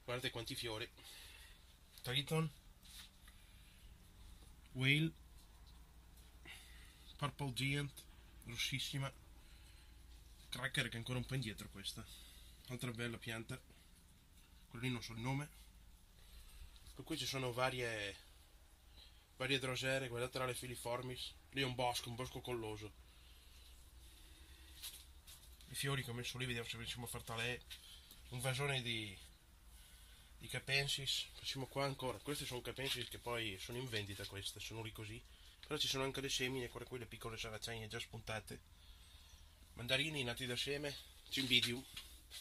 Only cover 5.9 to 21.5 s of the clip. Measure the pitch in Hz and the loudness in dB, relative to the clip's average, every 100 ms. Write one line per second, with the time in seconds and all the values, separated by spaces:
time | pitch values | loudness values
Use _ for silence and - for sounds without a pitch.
5.9 | - - - - - - - - - - | -16 -16 -16 -16 -14 -12 -12 -12 -14 -14
6.9 | - - - 143 - 139 113 135 143 143 | -14 -10 0 0 2 0 4 6 6 4
7.9 | - - - - - 117 117 - 131 - | -2 -14 -16 -16 -12 -6 2 2 4 2
8.9 | 139 135 - - - - - - - - | 2 2 -2 -16 -16 -14 -14 -14 -16 -16
9.9 | - - - - - - 120 131 - 120 | -16 -14 -14 -16 -14 -6 0 4 4 4
10.9 | 113 113 123 117 135 110 95 104 98 - | 2 2 0 2 2 2 -2 -6 -4 -4
11.9 | - 113 - - - - - - 123 127 | -4 -8 -12 -14 -14 -16 -14 -6 -2 -2
12.9 | 113 120 113 117 113 113 107 - - - | 0 -2 -2 -2 -2 -2 -6 -8 -20 -20
13.9 | - - - - - - - - 120 127 | -20 -20 -20 -20 -20 -20 -18 -10 0 2
14.9 | 120 - 113 123 135 147 - - - - | 2 0 -2 2 2 0 -8 -16 -18 -18
15.9 | - - - - - - - - - - | -18 -20 -18 -14 -12 -12 -12 -12 -12 -12
16.9 | - - 151 127 135 127 117 127 127 120 | -8 -2 0 2 4 4 6 6 6 2
17.9 | 110 101 98 - - - - - - - | 2 0 -2 -12 -18 -18 -20 -20 -20 -18
18.9 | - - - - - 131 139 131 123 131 | -16 -16 -18 -14 -2 4 4 4 2 4
19.9 | 135 131 120 127 131 127 120 127 120 120 | 4 4 2 2 4 2 2 -2 -2 0
20.9 | 123 127 127 - - - | 2 0 -2 -4 -6 -2